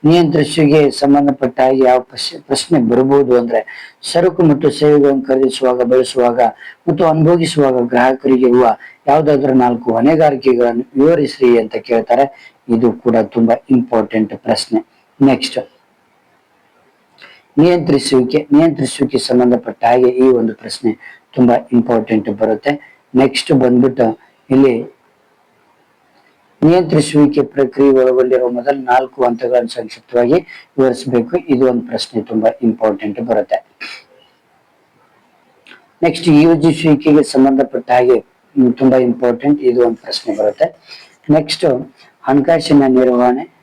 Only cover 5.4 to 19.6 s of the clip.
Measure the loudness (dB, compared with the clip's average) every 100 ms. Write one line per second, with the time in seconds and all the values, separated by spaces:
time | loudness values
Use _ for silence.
5.4 | 0 0 -2 0 0 0 0 0 0 2
6.4 | -2 -2 -20 -12 -6 -2 0 2 2 2
7.4 | 0 0 0 0 -2 0 0 0 0 2
8.4 | 2 4 2 0 -8 _ -2 0 2 0
9.4 | 2 2 2 -2 -4 0 0 2 2 0
10.4 | 0 2 0 -2 -6 0 2 2 -2 0
11.4 | 2 2 0 -8 -4 -4 0 0 0 -4
12.4 | -20 _ -4 0 0 -2 -2 -2 -2 -2
13.4 | 0 0 _ -2 0 -2 -2 -4 -4 -6
14.4 | -6 -6 -4 -6 -6 _ _ _ 0 0
15.4 | -4 -8 -12 _ _ _ _ _ _ _
16.4 | _ _ _ _ _ _ _ _ -20 _
17.4 | _ 0 2 2 0 -2 0 0 0 -2
18.4 | 0 2 2 0 -6 -4 -4 -4 -2 0
19.4 | 2 0